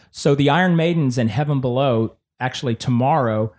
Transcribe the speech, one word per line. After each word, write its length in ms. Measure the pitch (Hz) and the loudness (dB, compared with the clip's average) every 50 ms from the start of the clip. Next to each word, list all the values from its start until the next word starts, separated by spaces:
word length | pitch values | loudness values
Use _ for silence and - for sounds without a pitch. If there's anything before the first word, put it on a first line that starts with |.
| _ _ | _ _
So 240 | - - - 165 143 | -12 -4 0 0 2
the 160 | 139 143 139 | 2 2 2
Iron 240 | 139 170 185 185 170 | 4 4 4 2 2
Maidens 420 | 165 160 170 175 170 151 131 120 131 | 2 2 0 0 0 0 -2 0 0
and 100 | 117 113 | -2 -2
Heaven 300 | 98 139 151 147 147 139 | 0 -2 -2 0 -2 -2
Below 580 | 131 127 120 127 139 139 120 110 113 110 - _ _ _ _ - | -2 -2 -2 0 0 2 2 0 0 -2 -4 _ _ _ _ -8
actually 360 | 123 131 - - - 127 113 | -8 -6 -6 -6 -6 -6 -4
tomorrow 760 | - - - 123 117 123 135 160 160 131 113 110 107 110 110 - | -4 -2 -2 0 0 2 2 2 0 0 0 0 -2 -2 -4 -6